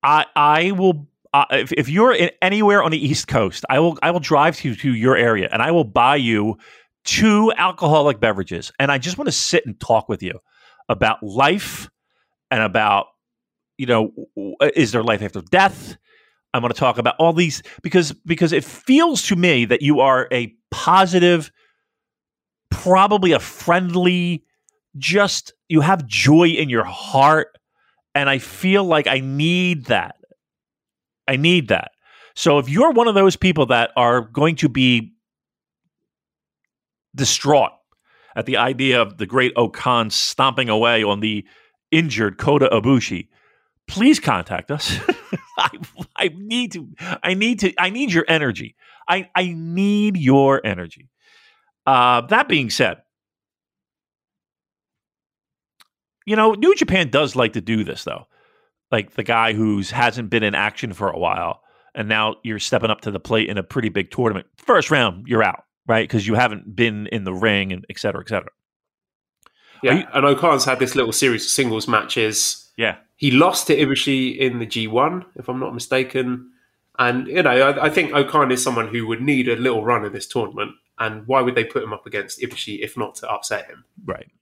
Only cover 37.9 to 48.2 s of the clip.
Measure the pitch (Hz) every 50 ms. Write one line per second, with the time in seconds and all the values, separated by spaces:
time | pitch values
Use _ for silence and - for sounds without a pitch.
37.9 | _ _ _ _ _ _ _ _ _ - 113 - 131 101 120 127 139 123 135 135
38.9 | 127 120 113 101 101 82 107 90 120 131 127 131 127 120 120 107 - - - 131
39.9 | 123 120 113 107 - - - - - - 131 135 120 123 131 117 107 107 117 117
40.9 | 117 113 107 101 101 104 107 110 107 104 - _ _ _ _ _ _ _ _ _
41.9 | - 160 170 156 117 104 113 101 92 - - 151 143 147 135 127 - 110 104 123
42.9 | 139 123 - - 98 87 - _ _ _ _ _ _ _ _ _ _ _ _ -
43.9 | - 185 220 269 302 - - 156 117 90 85 - 104 - - _ 139 147 - -
44.9 | - - - - - - - - - - 1077 _ - - - - - - 170 -
45.9 | _ - - - _ - - 185 151 180 202 214 226 247 247 202 - 180 143 -
46.9 | - - 165 175 185 - - 175 185 190 214 233 247 190 202 190 - - 175 185
47.9 | 202 247 285 254 175 165